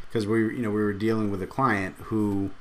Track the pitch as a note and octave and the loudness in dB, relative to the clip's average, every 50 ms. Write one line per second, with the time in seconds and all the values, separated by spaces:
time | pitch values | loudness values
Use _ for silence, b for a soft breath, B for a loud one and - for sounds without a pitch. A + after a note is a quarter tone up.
0 | B B - A#2 G#2+ G2+ A2 A2+ A2 A2 - B2+ B2 G#2+ G#2 G#2+ G#2+ G#2 G2+ G2 | B B -2 -2 0 2 2 2 2 2 0 -2 -2 0 0 2 2 0 0 0
1 | G#2+ A2 A2+ A2 G#2+ G2+ G2+ F#2+ F#2+ - - - C3+ B2+ A2 G2 F#2+ F#2 - - | 0 2 2 2 0 0 -2 -2 -4 -4 -2 0 2 2 2 2 0 -2 -6 -8
2 | - - A2 A2 G#2+ G#2 G2+ G2 G2 F#2+ - - | -8 -2 0 0 2 2 2 0 0 -2 -4 -8